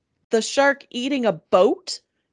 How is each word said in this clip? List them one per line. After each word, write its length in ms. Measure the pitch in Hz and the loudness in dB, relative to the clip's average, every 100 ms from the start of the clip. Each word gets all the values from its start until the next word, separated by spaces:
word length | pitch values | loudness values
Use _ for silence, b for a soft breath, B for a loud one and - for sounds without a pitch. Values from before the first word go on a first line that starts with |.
| _ _ _ | _ _ _
the 100 | 226 | -4
shark 460 | 220 - 277 277 - | -2 2 2 0 -6
eating 360 | - 254 277 226 | -8 -6 -2 -2
a 60 | |
boat. 680 | 165 - 190 202 370 - - _ _ _ | -4 -2 2 2 0 -8 -16 _ _ _